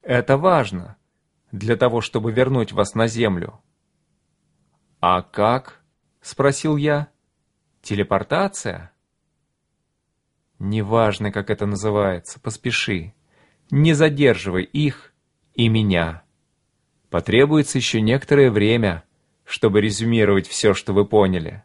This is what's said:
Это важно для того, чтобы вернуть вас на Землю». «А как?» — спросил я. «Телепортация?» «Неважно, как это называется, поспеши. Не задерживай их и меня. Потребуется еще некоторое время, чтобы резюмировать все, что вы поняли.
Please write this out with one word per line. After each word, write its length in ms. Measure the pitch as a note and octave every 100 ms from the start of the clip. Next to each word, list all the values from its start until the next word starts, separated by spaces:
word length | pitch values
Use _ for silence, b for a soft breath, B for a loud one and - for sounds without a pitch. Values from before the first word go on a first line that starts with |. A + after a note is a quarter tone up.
Это 360 | - B2 - C#3
важно 600 | F#3 E3 G#2+ F#2 E2+ - _ _ _ _ _
для 240 | G2+ G#2+
того, 260 | A2+ B2 A2+
чтобы 300 | - A#2 A2+
вернуть 400 | A2+ B2+ C3 A2
вас 240 | G2 G2
на 120 | A2 A2+
Землю». 520 | A2+ A2+ F2+ - - _ _ _ _ _ _ _ _ _ _ _ _ _ _
«А 220 | F2+ F2+
как?» — 600 | - - G#2+ B2+ - - _ _ _ _
спросил 560 | - - C#3 C3+ D#3+ D3+
я. 320 | D3 D3 D3 _ _ _ _ _ _ _
«Телепортация?» 1080 | - G#2 G2 G2 G#2 D#3+ G3 - A2 F2 E2+ _ _ _ _ _ _ _ _ _ _ _ _ _ _ _ _ _
«Неважно, 720 | G2 G#2+ G2+ A2+ G#2+ G2 G#2
как 200 | G2+ G2
это 160 | G2+ G#2
называется, 720 | G2+ G#2+ G#2 G2 F2+ - -
поспеши. 760 | - - B2 A2+ - F#2+ F2 _ _ _ _ _ _
Не 240 | C#3 D#3+
задерживай 720 | D3 D#3 C#3 C#3 A2+ F#2+ F#2
их 500 | - D3 D3+ - - _ _ _ _
и 120 | - A#2
меня. 560 | A2 G#2+ F2+ E2 E2 _ _ _ _ _ _ _ _ _
Потребуется 680 | E2+ - A2 C#3+ D#3 C#3 C3+
еще 220 | - A2+
некоторое 500 | G#2+ C3+ - C#3+ C3
время, 540 | G#2 G#2 A#2 G#2 E2 _ _ _ _
чтобы 380 | - - A2+ G2+
резюмировать 680 | G#2+ G2 A2+ A#2 G#2 G2 F2+
все, 260 | - G#2+
что 200 | F#2+ -
вы 120 | G2
поняли. 580 | G2+ G#2+ F#2+ F2+ D#2+ F#2+